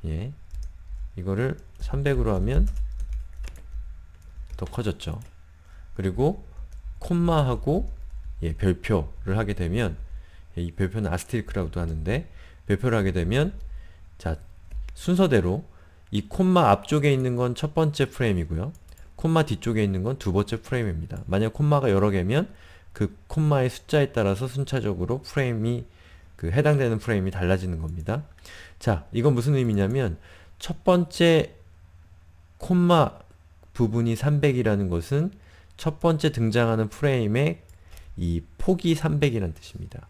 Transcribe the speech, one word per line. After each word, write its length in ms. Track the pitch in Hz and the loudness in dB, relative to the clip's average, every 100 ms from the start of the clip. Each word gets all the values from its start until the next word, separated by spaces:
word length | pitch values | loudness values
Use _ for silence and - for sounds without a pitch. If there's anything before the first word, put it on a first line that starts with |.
| 82 | -4
예. 280 | 78 113 147 - - - - - - - - | -6 -6 -10 -12 -10 -10 -12 -12 -10 -10 -8
이거를 420 | 90 98 131 - - - | -4 -2 -2 -4 -12 -10
삼백으로 560 | - 139 139 135 113 98 | -6 -2 0 2 2 2
하면 320 | 98 139 196 - - - - - - - - - - - - - - - - - - - | 2 4 2 2 -4 -6 -6 -6 -8 -12 -12 -12 -12 -12 -10 -14 -18 -20 -20 -14 -12 -8
더 80 | 92 | -8
커졌죠. 540 | - 107 87 - 78 - - - - - - - - | -4 -4 -4 -6 -8 -10 -18 -20 -20 -20 -18 -14 -4
그리고 500 | 95 90 139 196 - - - - - - | -2 2 0 0 -10 -14 -14 -12 -12 -10
콤마하고, 920 | - 175 170 160 135 117 - 170 - - - - - - | -2 0 4 4 2 0 0 0 0 -8 -10 -10 -10 -6
예, 100 | 82 | -4
별표를 840 | 76 101 87 - 104 73 - - 98 | 0 0 0 0 0 0 -8 -4 -2
하게 160 | 110 | 0
되면, 440 | 104 85 98 107 76 - - - - - - | -2 -2 0 -2 -4 -10 -12 -14 -20 -14 -8
예, 40 | |
이 100 | 85 | -8
별표는 400 | - 95 104 101 | -2 -2 0 -2
아스테리크라고도 680 | 85 - 120 - - 85 90 | -4 -4 -6 -4 -4 -4 -2
하는데, 500 | 82 80 78 123 175 - - - - | -4 -4 -2 -2 -4 -16 -20 -20 -2
별표를 300 | 101 127 113 | 0 2 2
하게 140 | 98 | 2
되면, 420 | 92 82 143 160 - - - - - - - | 0 0 2 0 -2 -12 -12 -14 -18 -20 -10
자, 200 | - 80 - - - - - | -6 -6 -8 -20 -12 -10 -10
순서대로 720 | - - 180 190 123 90 107 - - - - - | -8 0 4 6 6 4 0 -4 -18 -20 -20 -6
이 160 | 104 - | -4 -4
콤마 400 | - 185 180 139 | 0 4 6 6
앞쪽에 420 | 101 - 151 143 | 4 4 2 4
있는 240 | 131 127 123 | 2 2 0
건 200 | 123 120 | 0 -2
첫 180 | 156 | -2
번째 360 | 156 160 147 135 | 2 0 2 -2
프레임이고요. 640 | - 120 92 80 80 113 - - - - - | 2 0 2 0 -4 -4 -8 -18 -20 -20 -4
콤마 280 | 160 165 | 2 2
뒤쪽에 400 | 156 104 - 110 | 2 0 0 0
있는 200 | 101 95 | 2 0
건 140 | 101 131 | -2 -2
두 120 | - | 0
번째 300 | 92 101 113 | 2 2 -4
프레임입니다. 640 | - 127 110 82 82 - - | -4 -2 -2 -4 -6 -10 -2
만약 280 | 92 110 | 0 0
콤마가 360 | - 147 147 131 | 0 2 4 4
여러 220 | 98 104 | 4 4
개면 420 | 98 90 131 196 - - - - | 2 2 0 0 -8 -20 -20 -20
그 240 | - 104 - - | -4 -4 -4 -8
콤마의 420 | - 156 143 127 | 0 2 4 2
숫자에 440 | - - 156 143 | -2 0 2 2
따라서 340 | - 101 98 127 | 2 2 2 -2
순차적으로 720 | 131 135 135 104 90 90 127 | -4 -2 -2 -2 -2 -2 -4
프레임이, 640 | - - 127 113 113 120 120 - - - - - | -2 -2 0 0 -2 -2 -6 -18 -20 -20 -20 -8
그 160 | 82 | -2
해당되는 480 | 101 147 147 127 110 | 2 4 4 2 0
프레임이 320 | 113 107 95 | 0 0 0
달라지는 480 | 95 90 92 92 82 | 0 2 2 0 -4
겁니다. 440 | 80 82 80 117 147 - - - - - | -6 -6 -4 -4 -6 -16 -20 -20 -20 -4
자, 280 | - 95 - | 0 0 0
이건 220 | 113 131 | 2 4
무슨 220 | 123 120 143 | 4 2 2
의미냐면 640 | 120 104 98 127 120 80 - - - - | 4 2 2 2 0 -4 -12 -20 -20 -14
첫 240 | - 160 | -8 -2
번째 720 | - 180 170 - 170 160 - - - - - - - - - - - - | 4 4 2 4 6 6 2 -6 -20 -20 -20 -20 -20 -20 -20 -20 -20 -16
콤마 600 | - 180 175 170 143 - - - - - - | 0 4 6 6 4 0 -20 -20 -20 -20 -20
부분이 420 | - 117 113 117 113 | 0 2 2 0 2
삼백이라는 760 | 143 147 147 123 110 101 95 | 2 4 4 4 2 2 2
것은 420 | 87 80 139 175 - - - - - | -2 0 -2 -2 -6 -20 -20 -20 -6
첫 240 | 165 151 | -6 0
번째 320 | 170 160 156 | 0 2 0
등장하는 580 | - 113 110 117 110 107 | 2 2 2 2 2 0
프레임의 720 | - 147 131 107 113 147 165 - - - - - - | 0 0 2 0 2 0 -2 -10 -20 -20 -20 -16 -6
이 240 | 87 85 - - | -2 -2 -4 -4
폭이 380 | - 180 170 156 | 0 2 2 2
삼백이라는 580 | 160 151 143 117 92 | 2 2 2 0 -4
뜻입니다. 540 | 78 - - - - - | -6 -14 -14 -12 -14 -18